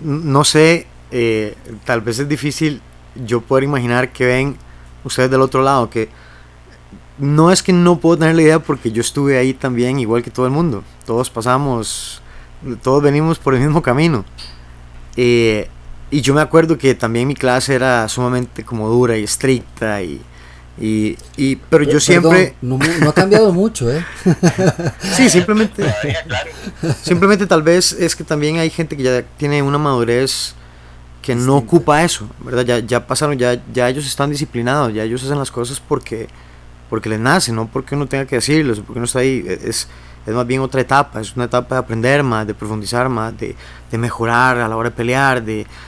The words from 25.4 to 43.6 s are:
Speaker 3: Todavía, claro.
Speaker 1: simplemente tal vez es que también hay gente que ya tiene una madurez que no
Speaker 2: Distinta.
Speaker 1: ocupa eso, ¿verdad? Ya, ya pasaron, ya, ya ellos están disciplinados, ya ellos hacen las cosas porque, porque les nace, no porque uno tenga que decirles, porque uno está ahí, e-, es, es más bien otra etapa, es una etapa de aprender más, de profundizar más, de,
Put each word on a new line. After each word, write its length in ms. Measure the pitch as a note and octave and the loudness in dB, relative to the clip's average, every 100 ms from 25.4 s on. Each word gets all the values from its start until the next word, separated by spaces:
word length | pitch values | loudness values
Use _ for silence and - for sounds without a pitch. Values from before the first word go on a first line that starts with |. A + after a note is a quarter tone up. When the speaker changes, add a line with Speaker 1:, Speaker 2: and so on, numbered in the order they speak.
| F3+ G#3+ G#3+ - | 2 0 0 -2
Speaker 3:
Todavía, 400 | C#3+ - D3 E3 - | -2 -2 -4 -6 -6
claro. 240 | B2 - - G3 - D#3+ - | -8 -8 -12 -14 -6 -4 -4
Speaker 1:
simplemente 460 | - F3 G3 G3+ G3 | 0 2 4 4 2
tal 160 | E3 | 2
vez 300 | D#3 F3+ - | 4 4 2
es 200 | - E3+ - | 0 -2 -4
que 100 | D#3+ | -4
también 320 | D3+ D3 E3 | -2 -2 0
hay 120 | D#3+ | -2
gente 280 | - D#3+ D3 | -4 -6 -2
que 60 | |
ya 180 | B2+ B2 B2 - | 0 0 -4 -6
tiene 240 | C#3+ D3 | -2 0
una 160 | C#3 D3 | 0 0
madurez 760 | D3 B2+ A#2 A#2+ C3+ - - - - - - - - - | 0 0 2 0 0 -2 -8 -12 -20 -20 -20 -20 -20 -12
que 120 | - | -6
no 200 | A#2+ B2+ | -2 2
Speaker 2:
Distinta. 120 | C#3 A2+ | 2 4
Speaker 1:
ocupa 380 | E3+ - D3 | 2 4 2
eso, 260 | F3 - A2 - | 2 -2 -10 -14
¿verdad? 240 | B2 B2 B2 | -6 -2 0
Ya, 140 | A#2+ | -2
ya 280 | A2 A#2+ - | 0 -2 -2
pasaron, 300 | C3 D3+ C3+ | -2 -2 0
ya, 220 | B2 B2 - | 0 -2 -4
ya 140 | B2 B2 | -2 0
ellos 160 | C3+ C3+ | -2 -6
están 240 | - C#3+ | -4 -2
disciplinados, 640 | C#3+ D3 A#2+ A#2+ C#3+ B2 | -2 -6 -4 -2 0 0
ya 100 | G#2+ | -2
ellos 200 | A2 B2 | -4 -4
hacen 160 | C3+ C#3+ | -4 -4
las 100 | C3 | -4
cosas 300 | B2 A#2+ C#3 | -6 -8 -8
porque, 480 | - C3+ - A2+ G#2+ - - - - - - | -6 -6 -4 -10 -10 -16 -20 -20 -20 -20 -8
porque 200 | A2+ G#2+ | -6 -4
les 100 | A2 | -2
nace, 320 | A#2+ F3 - | 0 0 0
no 160 | A2+ A2+ | -4 -4
porque 280 | C3 - C#3+ | -8 -6 -4
uno 100 | C#3 | -4
tenga 180 | C#3 C3 | -4 -2
que 100 | B2 | -2
decirles, 440 | A#2 D#3 C#3+ G#2+ | 0 0 0 -4
porque 200 | G#2 A#2 | -8 -8
uno 60 | A#2 | -4
está 140 | B2+ | -2
ahí, 240 | C3 B2+ F#2 | 0 -2 -4
e-, 120 | F2+ - | -6 -6
es, 180 | - - - - - - | -6 -8 -14 -20 -14 -6
es 60 | |
más 120 | A#2+ B2 | -4 -2
bien 160 | C3 | -2
otra 200 | C3 C3 | -2 -4
etapa, 400 | B2 C3+ C#3+ A2 | 0 0 0 -6
es 140 | G#2 B2 | -8 -6
una 100 | A#2+ | -4
etapa 300 | B2 B2 B2+ | -4 -2 -4
de 40 | |
aprender 420 | B2 A2+ B2 C#3+ | -4 -2 0 2
más, 240 | C3+ A2 G#2+ | 2 -2 -4
de 80 | |
profundizar 560 | G2+ G#2 A2 G2 B2 C3 | -6 -8 -8 -4 -2 -2
más, 260 | A2+ A2+ A2+ | -2 -6 -8
de, 160 | G#2 - | -10 -10